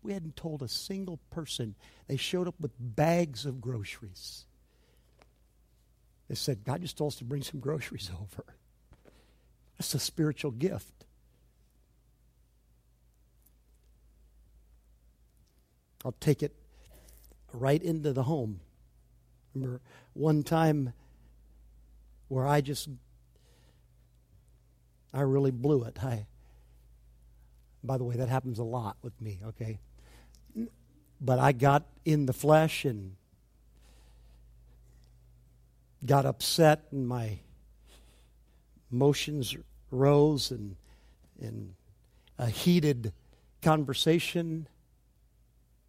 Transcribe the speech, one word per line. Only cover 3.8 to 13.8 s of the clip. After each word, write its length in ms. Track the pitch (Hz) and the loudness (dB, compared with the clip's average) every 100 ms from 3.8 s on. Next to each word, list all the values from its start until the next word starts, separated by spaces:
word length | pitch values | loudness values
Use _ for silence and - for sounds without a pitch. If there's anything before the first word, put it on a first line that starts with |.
| 98 - 98 90 - - - _ _ _ _ _ _ _ - _ _ _ _ _ _ _ _ _ - | -8 -12 -16 -16 -18 -18 -20 _ _ _ _ _ _ _ -20 _ _ _ _ _ _ _ _ _ -10
They 80 | - | -6
said, 260 | - 110 | -4 -4
"God 180 | 110 156 | -4 -6
just 160 | 175 - | -6 -4
told 160 | 147 | -6
us 60 | - | -6
to 60 | |
bring 180 | 120 143 | -8 -8
some 160 | 127 143 | -8 -8
groceries 500 | 127 156 - - 92 85 | -6 -6 -8 -12 -12 -12
<laughs> 40 | |
over." 220 | 101 - - - _ _ _ - - _ _ _ _ _ _ - | -12 -14 -16 -20 _ _ _ -20 -20 _ _ _ _ _ _ -12
That's 160 | - | -6
a 40 | 131 | -4
spiritual 540 | - - 151 - 147 | -4 -2 -2 -2 -6
gift. 540 | 117 180 - - - - _ _ _ _ _ _ _ _ _ _ _ _ _ _ _ _ _ _ _ _ _ _ _ _ _ _ _ | -2 -4 -4 -10 -20 -20 _ _ _ _ _ _ _ _ _ _ _ _ _ _ _ _ _ _ _ _ _ _ _ _ _ _ _